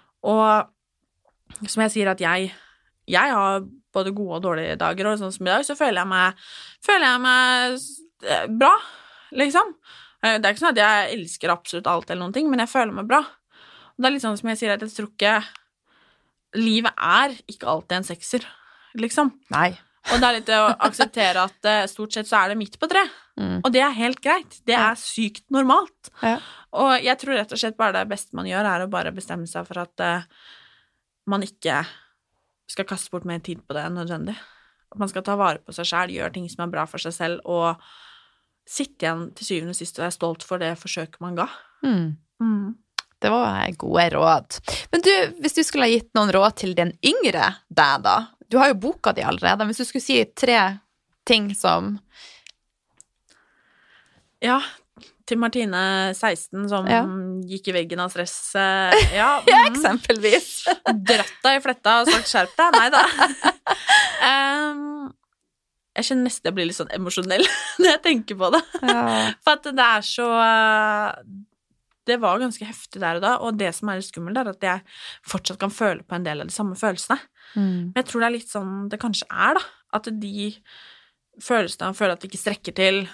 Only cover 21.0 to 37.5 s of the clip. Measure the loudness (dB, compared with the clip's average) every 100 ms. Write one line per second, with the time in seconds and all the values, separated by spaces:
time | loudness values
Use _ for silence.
21 | 0 2 2 2 0 _ 0 2 0 -6
22 | -8 -6 0 2 2 -2 -6 -6 0 2
23 | 2 -4 _ -8 -6 -2 2 4 2 0
24 | -4 -2 0 0 -2 -10 -2 2 2 0
25 | -8 -4 -4 -6 -2 0 4 4 4 _
26 | -20 -4 -2 -2 -6 -20 -10 0 2 2
27 | 2 -2 0 -2 -2 -4 -6 -2 0 0
28 | -4 -6 -10 -10 -4 -2 -2 -2 -4 -4
29 | -6 -8 -12 -10 -10 -10 -10 -12 -12 -6
30 | -4 -4 -6 _ -20 -20 _ _ _ _
31 | _ _ -4 -4 -4 _ -2 -2 -4 -12
32 | _ _ _ _ _ _ _ -10 -8 -8
33 | -10 -10 -10 -10 -10 -14 _ -10 -8 -10
34 | -8 -8 -8 -12 -16 _ _ _ _ -8
35 | -8 -6 -6 -2 -2 -2 -10 -10 -4 -2
36 | -4 -4 -8 -8 -12 -10 -8 -6 -6 -8
37 | -10 -6 -6 -6 -4